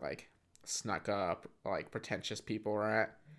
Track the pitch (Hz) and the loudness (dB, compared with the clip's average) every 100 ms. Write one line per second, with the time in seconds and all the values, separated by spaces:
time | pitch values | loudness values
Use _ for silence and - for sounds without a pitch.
0 | 71 73 - _ _ - - - 113 90 | -2 -4 -8 _ _ -18 -6 -4 0 0
1 | - 101 92 82 - - - 90 78 110 | 2 2 2 0 -4 -6 -2 0 0 -6
2 | - 98 - 107 - 110 107 107 107 110 | -2 -2 -2 -6 -2 -2 2 2 4 4
3 | 110 - - | 2 0 -20